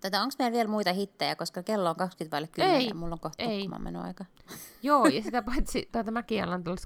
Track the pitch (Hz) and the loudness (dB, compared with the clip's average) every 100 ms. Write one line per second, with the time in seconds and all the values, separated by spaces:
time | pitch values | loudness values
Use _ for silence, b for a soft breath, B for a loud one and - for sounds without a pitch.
0 | 196 196 247 - 247 233 214 214 185 185 | -2 0 0 0 0 2 2 2 2 0
1 | 202 - 147 156 165 180 180 214 175 165 | -2 -2 -2 -2 -4 -6 -4 0 0 0
2 | 185 - 160 147 160 - 370 302 247 170 | -2 -4 -6 -4 -4 2 4 4 2 -2
3 | 170 170 160 - - 202 190 - 175 175 | -4 -4 -6 -6 -4 -2 -4 -6 -8 -8
4 | 175 180 185 - B B B B 269 294 | -8 -10 -14 -18 B B B B 4 6
5 | 302 214 214 240 220 254 - - - 233 | 6 4 0 -2 0 0 2 0 -2 -4
6 | 214 226 226 214 170 180 170 190 | -2 -4 -2 -2 -2 -2 -4 -6